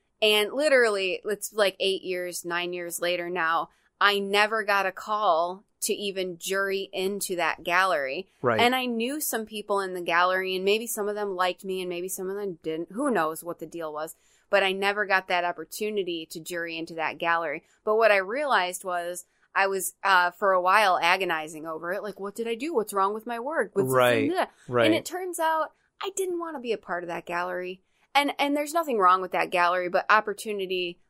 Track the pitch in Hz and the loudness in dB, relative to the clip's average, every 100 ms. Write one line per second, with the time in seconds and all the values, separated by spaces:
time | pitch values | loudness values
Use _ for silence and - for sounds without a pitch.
0 | _ _ 214 208 208 262 302 262 233 202 | _ _ 2 4 2 0 4 6 6 2
1 | 190 175 - 202 - 214 196 - 190 190 | -2 -4 -4 -6 -4 2 2 2 -2 -2
2 | 180 180 180 175 170 175 175 180 170 170 | -4 -6 -6 -8 -6 -4 -4 -6 -8 -4
3 | 175 175 175 180 165 165 165 _ _ - | -2 -2 -4 -2 0 0 -2 _ _ 0
4 | 202 202 196 202 208 220 202 202 190 185 | 2 2 2 2 2 2 2 2 0 -4
5 | - 208 208 160 175 190 _ _ - 185 | -6 0 4 4 2 -4 _ _ -4 -2
6 | 202 190 185 170 - 196 196 196 196 - | -4 -4 -6 -6 -4 -2 0 -2 -4 -4
7 | 190 202 - 175 160 - - 175 190 160 | -4 -4 -4 -2 0 -2 0 2 4 2
8 | 135 147 - _ 123 117 240 254 247 226 | -2 -6 -10 _ 2 4 4 2 -2 -2
9 | 240 302 - 233 214 214 208 202 190 185 | -4 -4 -4 -6 -6 -8 -2 -2 -2 -4
10 | 170 170 180 185 185 185 190 220 233 220 | 0 2 4 2 -2 0 2 2 0 -6
11 | 202 208 202 180 185 185 196 190 180 175 | -4 -4 -4 0 0 -2 -6 -6 -6 -6
12 | 185 - 185 202 202 165 160 160 170 196 | -8 -8 -8 -6 -8 -8 -8 -6 -6 -4
13 | 294 202 156 160 170 165 160 170 160 151 | 0 0 0 -4 -10 -12 -12 -10 -8 -8
14 | 160 - _ _ _ 196 196 190 196 202 | -10 -12 _ _ _ 0 2 0 0 0
15 | 196 190 185 180 175 170 160 - 214 208 | 2 0 2 -2 -2 -4 -10 -8 -4 -2
16 | 180 170 160 175 156 175 170 165 165 165 | -4 -6 -10 -14 -10 -8 -6 -8 -8 -6
17 | 151 139 170 170 165 156 - _ - 214 | -6 -2 0 0 0 -6 -12 _ 0 4
18 | 226 202 185 254 294 214 180 180 190 175 | 6 6 2 -2 2 2 0 -4 -6 -6
19 | 175 180 - _ _ 180 196 196 - - | -6 -10 -14 _ _ 0 2 0 -6 -4
20 | 196 185 175 - 202 185 180 202 202 165 | 2 4 4 2 2 4 6 6 6 4
21 | 165 190 180 160 156 160 165 160 170 196 | 4 2 2 -2 -6 -10 -10 -8 -6 -6
22 | 208 - 196 202 226 233 302 277 214 202 | -6 -8 -10 -8 -6 -6 -4 -2 -2 0
23 | 196 214 247 233 247 320 202 - 131 127 | 0 -2 -8 -8 -4 -4 -2 -2 2 4
24 | 123 117 110 359 - _ - 123 117 330 | 4 4 2 0 -4 _ -2 4 4 4
25 | - 359 370 339 320 320 302 _ _ - | -2 -8 -6 -2 0 0 -4 _ _ -12
26 | 392 381 370 349 330 294 240 208 - 180 | -8 -4 -4 -4 -6 -6 -4 -6 -4 -6
27 | 170 170 - 175 180 180 180 185 _ _ | -6 -8 -6 -4 -4 -6 -8 -12 _ _
28 | _ 277 285 - 285 294 294 339 302 226 | _ 2 2 2 0 0 -2 -2 0 4
29 | 185 190 185 180 165 180 175 180 180 185 | 4 4 2 -2 0 2 2 2 0 0
30 | - 214 214 202 226 202 185 185 175 175 | 4 2 2 -6 -6 -6 -4 -4 -4 -8